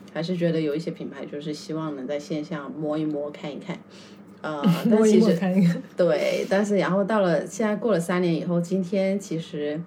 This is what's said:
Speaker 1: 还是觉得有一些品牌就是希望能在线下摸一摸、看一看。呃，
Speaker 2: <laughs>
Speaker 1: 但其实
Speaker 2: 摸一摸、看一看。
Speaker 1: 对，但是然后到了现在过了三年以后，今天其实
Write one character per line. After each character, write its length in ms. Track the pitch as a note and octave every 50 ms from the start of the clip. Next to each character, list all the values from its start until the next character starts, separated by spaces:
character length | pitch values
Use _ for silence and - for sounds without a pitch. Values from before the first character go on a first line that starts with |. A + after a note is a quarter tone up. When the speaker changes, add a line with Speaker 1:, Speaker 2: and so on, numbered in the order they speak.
| - - -
Speaker 1:
还 80 | -
是 160 | F3 E3+ F#3
觉 140 | E3+ E3+ E3+
得 100 | D#3+ D#3+
有 140 | D#3+ D3 C#3+
一 40 | D#3+
些 120 | - E3
品 180 | E3 - - -
牌 160 | - C#3 -
就 160 | - - D3
是 140 | D3 D#3+ D3+
希 180 | - - - D#3
望 220 | D#3+ D#3+ D#3 C#3+
能 100 | C3+ B2+
在 120 | C3 D3 C#3+
线 260 | D3 - D#3+ D3+ D3
下 240 | - E3+ D3 C#3 C3+
摸 300 | C3 D3+ D#3 D3+ D3+ D#3
一 60 | D#3
摸、 240 | D3+ D3+ C#3+ D3 D3
看 200 | D3 - - D3
一 100 | C3+ -
看。 180 | - - - - - - - - - - - - - - - -
呃， 220 | - D3+ D#3 D3 - G3 E3+
Speaker 2:
<laughs> 120 | - - A#3+
Speaker 1:
但 140 | G#3+ G#3+ A3
其 120 | G#3+ G#3
实 40 | F#3
Speaker 2:
摸 100 | - -
一 20 | F3+
摸、 40 |
看 220 | - G3 F#3 F#3 G3
一 80 | F3+
看。 160 | E3+ E3+ - - - -
Speaker 1:
对， 500 | - F3+ E3 D3+ C#3+ - - - C3+ C#3 -
但 160 | F#3+ G3 G#3+
是 120 | G3+ G#3
然 120 | F#3+ D3+ D3 F3+
后 100 | G3 G3
到 200 | F#3 A3 G#3+ F#3+
了 220 | F3 E3 - -
现 220 | - - - A3
在 80 | G#3 G#3
过 160 | G#3 - A#3
了 80 | G3+ F#3
三 240 | E3+ F#3+ F3+ F3+ F#3
年 100 | E3+ E3
以 120 | D3+ C#3
后， 160 | F3 F3 F3
今 200 | E3+ - F#3 F#3+
天 380 | F#3 F3 G#3+ F#3+ F#3+ F#3+ G3 G3+
其 180 | G3+ - D#3+
实 460 | E3 E3 - - D3+ D3 D3 D3+ D#3+ E3+